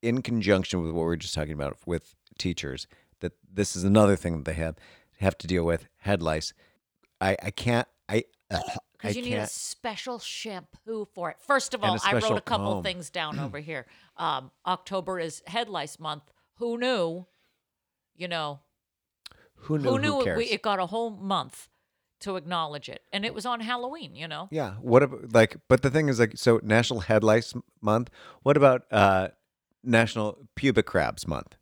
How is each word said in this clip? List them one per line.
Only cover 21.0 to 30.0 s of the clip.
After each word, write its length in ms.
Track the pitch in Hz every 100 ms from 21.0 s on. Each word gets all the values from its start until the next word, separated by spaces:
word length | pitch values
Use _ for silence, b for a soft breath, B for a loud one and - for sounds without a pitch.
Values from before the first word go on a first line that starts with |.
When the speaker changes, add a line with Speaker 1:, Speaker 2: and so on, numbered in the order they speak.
| 233
Speaker 2:
month 580 | 208 196 190 131 - - _ _ _ _ _
to 160 | 202 185
acknowledge 520 | 156 175 160 147 123
it, 120 | - _
and 120 | 202
it 80 | 214
was 120 | 220 220
on 140 | 233
Halloween. 540 | 220 247 247 320 208
You 140 | 117 160
know. 200 | 151 190
Speaker 1:
Yeah. 220 | 156 123 104
What 200 | 123 120
ab-, 280 | 135 - -
like? 220 | 117 113 - _
But 120 | 127
the 80 | 139
thing 180 | 139 151
is, 100 | 120
like, 120 | 113 -
so 240 | - 117
National 380 | - 110 117 120
Head 240 | 92 110
Lice 300 | 107 110 117 123 - _
Month. 300 | 104 110 120 B B B
What 140 | - 143
about, 260 | 139 127 -
uh, 380 | 107 101 95 95 - _ _ _ _
National 560 | 127 117